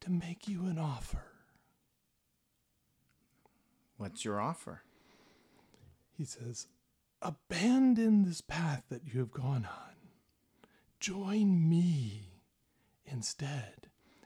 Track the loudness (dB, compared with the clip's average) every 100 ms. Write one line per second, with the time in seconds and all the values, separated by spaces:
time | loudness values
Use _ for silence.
0 | -2 -2 -2 -8 -6 -4 -2 -2 -2 -4
1 | -4 -6 -8 -18 _ _ _ _ _ _
2 | _ _ _ _ _ _ _ _ _ _
3 | _ _ _ _ _ _ _ _ _ -12
4 | -10 -6 -4 -2 -2 -4 -10 -16 _ _
5 | _ _ _ _ _ _ _ _ -20 _
6 | _ -10 -10 -10 -12 -12 -14 _ _ _
7 | _ -12 -10 -10 -8 0 4 6 6 6
8 | 6 6 4 0 -4 -2 0 -2 -6 -12
9 | -6 -4 -4 -4 -2 -2 -4 -10 -18 -20
10 | -20 _ _ _ _ _ _ _ _ -10
11 | -8 -4 -2 2 4 6 6 6 4 2
12 | -2 -6 -14 -20 _ _ _ _ _ _
13 | -10 -8 -6 -6 -6 -6 -8 -14 -20 _
14 | _ _